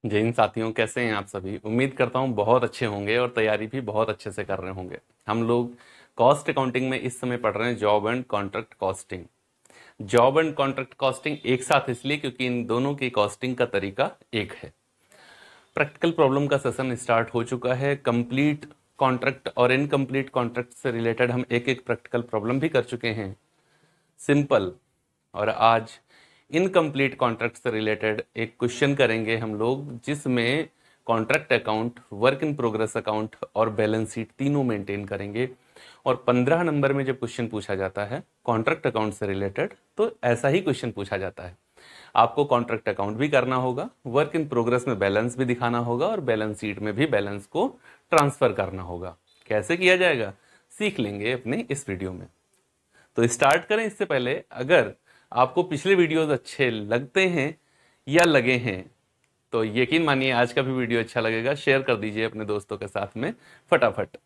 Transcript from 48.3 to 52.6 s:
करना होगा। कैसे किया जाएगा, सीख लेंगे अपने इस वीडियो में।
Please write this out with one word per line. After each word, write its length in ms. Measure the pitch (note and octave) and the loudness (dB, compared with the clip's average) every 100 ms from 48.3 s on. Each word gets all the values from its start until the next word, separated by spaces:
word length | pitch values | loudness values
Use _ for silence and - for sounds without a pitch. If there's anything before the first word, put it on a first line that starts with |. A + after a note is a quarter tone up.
| - B2+ | 2 0
करना 300 | G2+ F#2+ F#2 | 2 -4 -6
होगा। 340 | F2+ F2 F2+ D#2+ _ _ _ | -10 -10 -10 -14 _ _ _
कैसे 300 | G#2+ - E3+ | -2 0 2
किया 200 | F#3 F#3 | 4 6
जाएगा, 360 | F3+ C#3 G#2 F#2+ _ _ _ - | 4 0 -4 -8 _ _ _ -4
सीख 200 | G3+ - | -4 -2
लेंगे 340 | G#2 G2+ G#2+ | -4 -2 -4
अपने 340 | B2+ A2+ D#3+ A#3+ | -4 -4 -6 -4
इस 180 | C#3+ - | -8 -6
वीडियो 240 | F#2+ F#2+ | -6 -6
में। 140 | F#2 F#2 _ _ _ | -8 -16 _ _ _